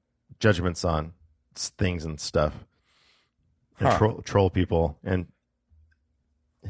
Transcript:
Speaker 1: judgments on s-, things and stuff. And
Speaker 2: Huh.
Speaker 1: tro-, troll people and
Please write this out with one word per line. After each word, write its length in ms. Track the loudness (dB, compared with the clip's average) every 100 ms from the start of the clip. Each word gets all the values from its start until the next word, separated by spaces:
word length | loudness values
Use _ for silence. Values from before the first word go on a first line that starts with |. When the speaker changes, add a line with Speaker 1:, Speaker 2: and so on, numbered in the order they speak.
| _ _ _ 0
Speaker 1:
judgments 460 | 2 2 0 -2
on 300 | 0 0 -2 -10 _ _ _ -10
s-, 140 | -8
things 340 | -2 -2 -2
and 160 | -6 -8
stuff. 320 | -2 0 0 -2 -18 _ _ _ _ _ _ _ _ _ _ -2
And 80 | 2
Speaker 2:
Huh. 80 | 4
Speaker 1:
tro-, 220 | 2 0
troll 300 | 0 2 2
people 480 | 2 0 0 0 -4
and 240 | -4 -4 -4 _ _ _ _ _ _ _ _ _ _ _ _ _ -8